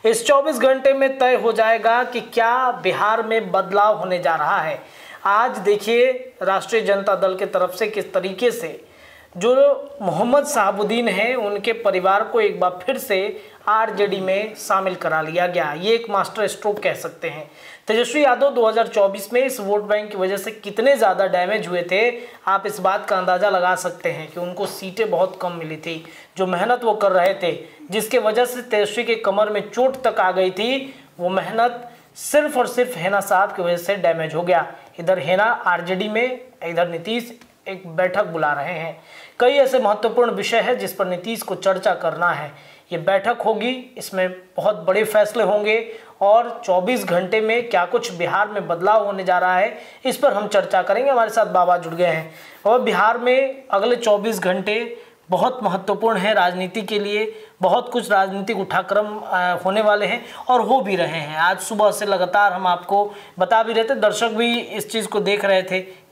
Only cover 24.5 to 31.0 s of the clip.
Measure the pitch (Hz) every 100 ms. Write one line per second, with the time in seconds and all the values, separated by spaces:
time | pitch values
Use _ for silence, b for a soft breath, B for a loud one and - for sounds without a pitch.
24.5 | 185 196 - 190 190 214 170 185 - 180
25.5 | 170 156 156 170 160 B B B - 185
26.5 | 175 220 247 233 214 202 185 180 185 175
27.5 | 151 B B - 208 208 254 214 214 247
28.5 | 247 240 214 202 240 233 220 208 196 214
29.5 | 208 - 240 254 254 226 214 185 180 185
30.5 | 185 226 269 262 B